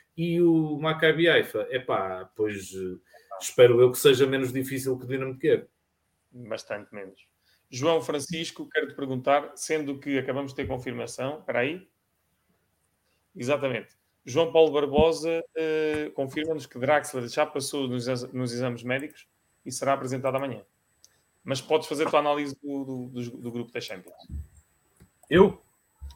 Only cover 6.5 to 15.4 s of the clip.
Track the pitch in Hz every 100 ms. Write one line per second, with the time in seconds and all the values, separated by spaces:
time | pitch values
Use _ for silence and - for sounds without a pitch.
6.5 | 110 - 104 101 104 95 - _ _ _
7.5 | _ _ 127 151 160 160 147 131 160 160
8.5 | - 147 156 147 - 139 131 139 147 147
9.5 | - - 156 143 139 143 135 127 131 139
10.5 | 131 131 131 127 120 113 - 131 151 -
11.5 | 120 131 180 - _ _ _ _ _ _
12.5 | _ _ _ _ _ _ _ _ - 120
13.5 | 143 135 117 - _ _ _ - 131 165
14.5 | 160 160 143 143 143 160 151 160 165